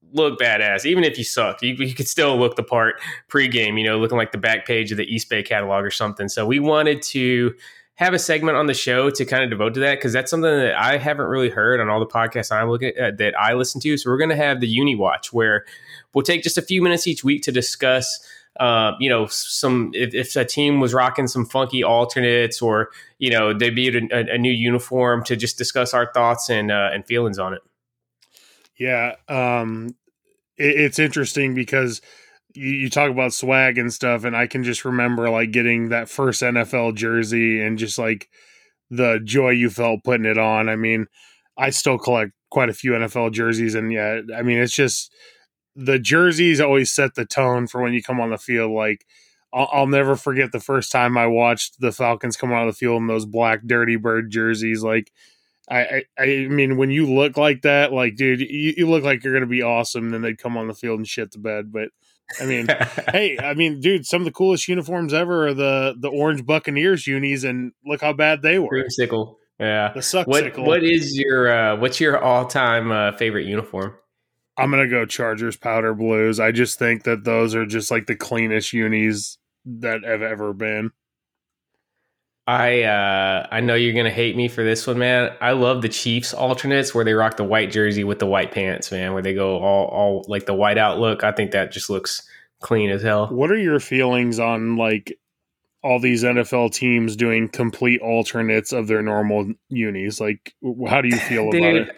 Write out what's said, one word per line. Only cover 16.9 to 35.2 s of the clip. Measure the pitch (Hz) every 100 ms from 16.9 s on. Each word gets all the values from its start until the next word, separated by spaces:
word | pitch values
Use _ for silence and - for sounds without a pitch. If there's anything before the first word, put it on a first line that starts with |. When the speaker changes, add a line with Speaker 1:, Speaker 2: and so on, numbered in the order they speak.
| 170 180
Speaker 1:
each | 147
week | 131 147
to | 147
discuss, | 123 117 - 131 127 123 - - - _ -
uh, | 123 117 110 107
you | 135
know, | 117
s-, | 107 - -
some, | - 139 123 107
if, | 92 120
if | 117 127
a | 139
team | 120 - 147 143
was | 127
rocking | 127 127 127 127
some | 131
funky | 113 131 131 131
alternates | 90 117 120 131 120 120 117 -
or, | 117 107 110 - - _
you | 131
know, | 113 107
debuted | 104 120 117 127 120 110
a, | 120 113
a, |
a | 120
new | 123
uniform, | 117 120 123 - 127 123 120
to | 117
just | 117 113 -
discuss | 117 131 123
our | 123 120
thoughts | 127 117 117 -
and, | 113 104
uh, | 104 98
and | 98 -
feelings | 120 113 98
on | 92
it. | 95 _ _ _ _ _ _ _ _ _ _ _ _
Speaker 2:
Yeah. | 127 123 120 110 -
Um, | 135 123 120 113 113 113 - _ _ _ _ _
it, | - 190 147
it's | 147 -
interesting | 156 151 131 147 135
because | 127 120 135 127 110 - - _ _ _
you, | 143 135
you | 139 131
talk | 143 143
about | 127 127
swag | - 131 131 131 123
and | 120
stuff, | - 123 120
and | 120 117
I |
can | 120 135
just | 123 117
remember, | 131 123 123 120